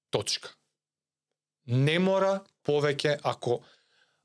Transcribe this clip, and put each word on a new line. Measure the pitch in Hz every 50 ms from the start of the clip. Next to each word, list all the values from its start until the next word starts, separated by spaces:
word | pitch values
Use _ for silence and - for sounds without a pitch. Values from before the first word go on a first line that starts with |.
| _ _
Точка. | - 110 104 - - - - - - _ _ _ _ _ _ _ _ _ _ _ _ _ _ _ _ _ _ _ _ _ _
Не | 123 120 131 139 151 160 175
мора | 185 190 190 190 190 190 196 196 - - _ _
повеќе, | _ - 147 147 143 147 139 139 - 151 147 -
ако, | - 131 - - - 123 123 120 - - _ _ _ _ _ _ _ _ _ _